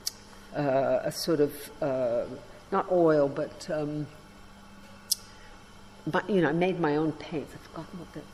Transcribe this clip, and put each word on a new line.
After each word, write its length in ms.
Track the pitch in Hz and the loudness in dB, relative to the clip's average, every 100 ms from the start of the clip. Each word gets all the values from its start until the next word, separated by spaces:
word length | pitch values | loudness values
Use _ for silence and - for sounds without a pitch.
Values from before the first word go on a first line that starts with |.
| - - - - - 151 | -12 -12 -14 -20 -8 -2
uh, 420 | 143 135 127 127 | 0 2 2 2
a 80 | 151 | 0
sort 260 | - - 151 | -4 0 2
of, 140 | 147 - - - | 2 0 -12 -4
uh, 440 | 147 131 123 120 87 - - - - | -2 0 0 0 -2 -8 -16 -20 -4
not 180 | 196 - | -2 2
oil, 380 | 180 165 151 139 | 4 6 6 4
but, 400 | 139 139 - - | 0 -6 -8 -6
um, 360 | 156 147 151 143 - - - - - - - - - - - - - - - - - - - 156 | -4 -2 -4 -8 -12 -20 -20 -20 -20 -20 -20 -20 -10 -6 -6 -8 -20 -18 -20 -20 -20 -20 -10 -2
but, 220 | 180 185 | 0 2
you 120 | 196 | 4
know, 60 | 147 | 4
I 40 | |
made 280 | 165 185 165 | 4 2 2
my 160 | 156 147 | 2 2
own 160 | 156 | 2
paints. 400 | 143 - 151 113 | -2 -6 -6 -6
I've 60 | - | -12
forgotten 380 | - - - 185 | -14 -12 -12 -12
what 140 | - | -12
that 100 | 151 - | -14 -14